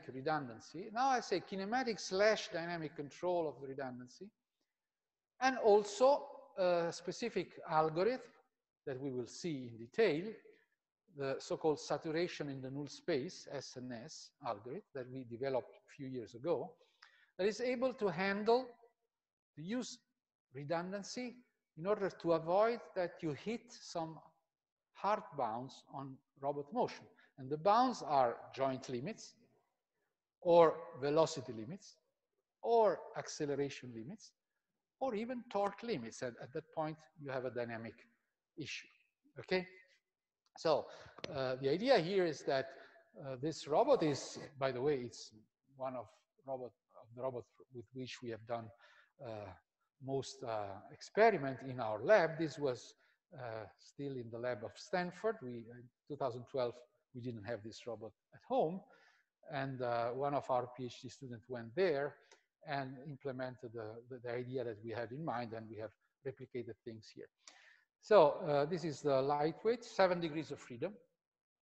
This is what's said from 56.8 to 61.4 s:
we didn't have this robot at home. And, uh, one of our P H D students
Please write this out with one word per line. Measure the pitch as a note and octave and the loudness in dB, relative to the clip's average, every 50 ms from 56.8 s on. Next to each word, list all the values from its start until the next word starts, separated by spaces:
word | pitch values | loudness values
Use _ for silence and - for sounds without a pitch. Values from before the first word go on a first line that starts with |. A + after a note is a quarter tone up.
| - _ _ _ _ _ _ | -16 _ _ _ _ _ _
we | B2+ | -8
didn't | A#2 B2+ A#2+ A2 G2+ | -6 -6 -6 -6 -6
have | A2+ A#2+ G#2 G#2 | -6 -6 -6 -6
this | A2+ G#2 - - | -12 -14 -12 -10
robot | A#2+ A2+ G#2 A2+ G#2+ - _ _ _ - | -10 -10 -8 -10 -14 -14 _ _ _ -20
at | - _ | -20 _
home. | - B3+ C4 F#3 - F3+ F#3+ - _ - - _ - _ _ _ _ _ _ - - | 0 2 2 2 2 0 -6 -10 _ -20 -20 _ -20 _ _ _ _ _ _ -16 -8
And, | D#3 C#3 C3+ C3+ C3+ B2 | -6 -6 -4 -4 -4 -4
uh, | B2+ A#2+ A#2+ A#2 A#2 B2 | -2 0 0 0 0 0
one | A#2+ C3 C#3+ C#3+ C#3+ | -2 -2 -2 0 0
of | C3+ - - | -2 0 2
our | C3 B2 B2 B2 - | 2 2 0 -2 -6
P | - B2+ | -8 -8
H | A#2+ - - | -8 -10 -12
D | - A#2+ | -14 -14
students | - - C#3 B2 A#2+ A2 | -14 -12 -14 -12 -12 -14